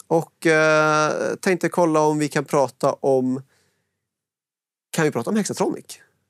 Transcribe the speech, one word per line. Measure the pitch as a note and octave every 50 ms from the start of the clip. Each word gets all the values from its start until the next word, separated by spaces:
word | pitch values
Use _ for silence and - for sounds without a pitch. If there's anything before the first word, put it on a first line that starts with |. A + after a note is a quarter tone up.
| -
och, | - D#3+ E3 D3+ - _ - -
eh, | E3 D#3+ D#3 D#3 D#3 D#3 D#3 D#3 D#3 D3+ D3+ D3+ D3+ - - - - - -
tänkte | - G3 F#3 E3+ - E3
kolla | - - F3 E3 D#3 D#3
om | D3+ D3+ D3+ D3+
vi | D3+ C#3
kan | - D3+ C#3
prata | - - D3 C3+ A#2+ - - - C#3
om... | - - - C#3 C3+ C3 B2+ B2+ B2+ C3+ C3+ _ _ _ _ _ _ _ _ _ _ _ _ _ _ _ _ _ _ _ _ _ _ _ _ _ _ _ _ _
Kan | - - D#3+
vi | D3+
prata | - A#2+ A#2 F3+
om | G#3
Hexatronic? | A3 F#3+ - A#2+ - F#3+ - - - - - - - _ _ _ _ _